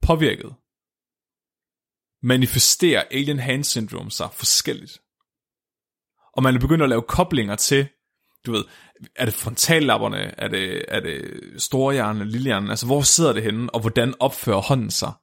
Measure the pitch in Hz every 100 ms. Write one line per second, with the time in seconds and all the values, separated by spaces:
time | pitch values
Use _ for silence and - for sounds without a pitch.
0 | - 165 147 - - 123 _ _ _ _
1 | _ _ _ _ _ _ _ _ _ _
2 | _ _ 123 127 127 131 - - 180 113
3 | - 135 143 143 127 131 143 127 107 87
4 | - - - - - - - - - -
5 | _ _ _ _ _ _ _ _ _ _
6 | _ _ _ - 131 127 135 165 139 117
7 | - - 180 147 104 104 - 139 139 -
8 | _ _ _ _ - 107 - - - _
9 | - - 123 - 107 120 - 165 143 107
10 | 107 101 101 - 107 104 95 95 - 110
11 | 85 71 - - - - - 131 135 139
12 | 107 107 104 117 135 101 101 107 117 143
13 | 135 - 160 113 110 110 120 120 110 120
14 | 120 - 135 - - 98 - 135 107 -
15 | - -